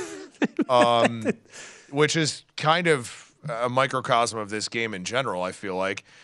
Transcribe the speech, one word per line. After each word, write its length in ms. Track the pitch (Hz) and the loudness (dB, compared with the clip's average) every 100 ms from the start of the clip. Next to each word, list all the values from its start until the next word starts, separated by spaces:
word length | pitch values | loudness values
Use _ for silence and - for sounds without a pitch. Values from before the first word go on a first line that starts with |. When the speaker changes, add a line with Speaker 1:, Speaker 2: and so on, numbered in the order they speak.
| 349 - | -4 -12
Speaker 1:
<laughs> 460 | - - - - - | -18 -4 -4 -2 2
Speaker 2:
um, 540 | 123 120 117 117 117 110 - _ - - - - | 4 6 6 4 2 -4 -4 _ -20 -20 -20 -6
which 260 | 139 151 160 | 0 2 2
is 260 | 147 - - - | 0 -2 -10 -4
kind 300 | 147 165 170 | 2 2 4
of 420 | 147 110 - - _ - | 2 -2 -14 -20 _ -10
a 200 | 113 123 | -4 0
microcosm 680 | 127 135 131 127 120 117 110 | 2 0 0 2 2 2 -2
of 100 | 104 | -6
this 180 | 107 101 | -6 -4
game 240 | 117 113 | -4 -4
in 100 | 98 | -6
general, 380 | 90 120 127 90 | -4 -4 -2 -2
I 100 | 90 | -4
feel 240 | 92 101 92 | -6 -6 -4
like. 260 | 95 101 - - | -4 -4 -10 -20